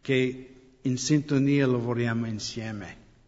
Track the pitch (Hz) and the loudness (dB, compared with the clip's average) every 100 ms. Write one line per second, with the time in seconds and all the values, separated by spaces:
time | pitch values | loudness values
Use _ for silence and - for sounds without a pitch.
0 | - 131 127 127 - - - _ 131 127 | 0 2 2 -2 -12 -20 -20 _ -4 -2
1 | - 151 147 139 139 143 135 123 117 120 | 2 0 2 2 4 4 4 2 0 0
2 | 120 117 117 107 - - 110 104 90 - | 0 0 -2 -6 -8 -8 -8 -10 -12 -18
3 | - _ | -20 _